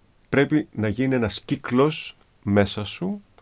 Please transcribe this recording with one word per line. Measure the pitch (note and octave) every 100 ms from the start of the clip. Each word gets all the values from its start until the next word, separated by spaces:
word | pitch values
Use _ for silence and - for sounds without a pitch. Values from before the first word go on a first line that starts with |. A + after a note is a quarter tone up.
| _ _ -
πρέπει | B2+ C#3 D3+ -
να | - G#2+
γίνει | G#2 C3 C3
ένας | A2 -
κύκλος | - C#3+ - A#2+ D3 D#3+ - - _ _
μέσα | G#2+ G2+ G2 -
σου. | G2+ - F3+ G#3 - _